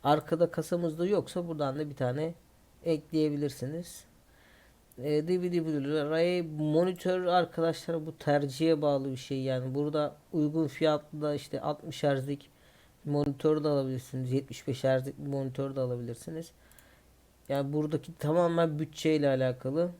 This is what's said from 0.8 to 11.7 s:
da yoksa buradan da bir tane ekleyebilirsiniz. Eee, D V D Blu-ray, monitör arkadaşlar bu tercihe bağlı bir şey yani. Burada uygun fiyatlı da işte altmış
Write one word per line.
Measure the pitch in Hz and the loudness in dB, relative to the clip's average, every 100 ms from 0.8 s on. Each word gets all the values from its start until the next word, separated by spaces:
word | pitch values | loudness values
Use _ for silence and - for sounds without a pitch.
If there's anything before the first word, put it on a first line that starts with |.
| 170 156 | -2 0
da | 180 | 0
yoksa | 202 - 180 175 | 0 0 -6 -6
buradan | 156 143 135 | -2 -2 -2
da | 151 | -6
bir | 139 | -2
tane | 127 131 160 170 _ _ _ - | -2 0 -4 -6 _ _ _ -8
ekleyebilirsiniz. | 170 156 - 160 156 147 147 131 127 160 175 - - - _ - - - - _ _ - | -2 -2 0 2 2 2 -2 -4 -6 -6 -10 -16 -20 -20 _ -20 -20 -20 -20 _ _ -8
Eee, | 135 151 160 | 0 0 2
D | 180 | 0
V | 180 | 2
D | 175 | 0
Blu-ray, | 160 151 139 156 147 156 175 180 | 0 0 0 0 0 2 2 2
monitör | 165 151 151 156 180 180 185 185 | -2 -2 2 4 4 0 0 0
arkadaşlar | 180 180 170 - 165 160 - 165 160 | 4 4 2 0 0 0 -4 -4 -4
bu | 156 | -6
tercihe | - 147 143 131 165 160 | 2 2 2 2 2 4
bağlı | 147 139 135 | 4 2 0
bir | 131 | -6
şey | - 135 | -6 -4
yani. | 131 131 131 | 0 -2 -2
Burada | 135 147 151 147 - _ | -2 0 0 -2 -4 _
uygun | 170 151 160 156 | 0 2 2 -2
fiyatlı | - 160 151 - 151 | 2 2 2 -2 -6
da | 151 | -2
işte | 147 - 135 | -4 -4 -6
altmış | - | -4